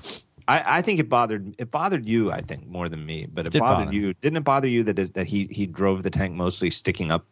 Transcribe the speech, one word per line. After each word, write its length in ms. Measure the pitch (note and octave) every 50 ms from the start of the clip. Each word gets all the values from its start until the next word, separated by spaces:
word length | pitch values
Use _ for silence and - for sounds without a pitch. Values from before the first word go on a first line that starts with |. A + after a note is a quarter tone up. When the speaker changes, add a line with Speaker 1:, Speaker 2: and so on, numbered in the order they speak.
| - - - - - _ _ - - -
Speaker 1:
I, 300 | C#3+ E3 - G#2 D3 E3+
I 40 |
think 180 | F3 A3 G3 E3
it 80 | C#3 A#2
bothered, 480 | C3 A#2+ A#2+ G#2+ A2 G#2 F#2+ G#2 - -
it 140 | B2 -
bothered 340 | - D3+ E3+ G3 F#3+ C#3 A2
you, 240 | G#2+ A2+ A2+ G#2+ F2+
I 100 | - F#2
think, 280 | - - D#2 - - -
more 200 | F2 F2 F2 E2
than 160 | E2 D#2 D2+
me. 220 | D#2 D#2+ D#2 -
But 200 | E2 - E2 D#2+ F2
it 40 |
Speaker 2:
Did 60 | - D#3
Speaker 1:
bothered 280 | A#2 A#2 G2+ E2+ D#2
Speaker 2:
bother 40 | D2+
me. 60 | G2+ G#2
Speaker 1:
you. 160 | G#2 F#2+ F2+
Didn't 220 | - B2+ D3 D#3+
it 80 | D#3+ C#3+
bother 240 | C#3+ C3+ C#3 C3+ B2+
you 160 | A#2+ A#2 A2
that 120 | G#2+ F#2+
is, 140 | G2 F#2+ F2
that 140 | - G2 F2+
he, 220 | D2+ G2+ G2+ F#2+ -
he 160 | - G#2 G2+
drove 380 | F2 D#2+ F2 G2 G2 F#2+ F#2+ F2+
the 60 | F#2
tank 240 | - - F#2+ F2+ E2
mostly 360 | F2+ F2 F2+ - - F#2 E2+
sticking 400 | - - - F#2+ F2+ - F2 D#2
up 140 | E2 E2 - _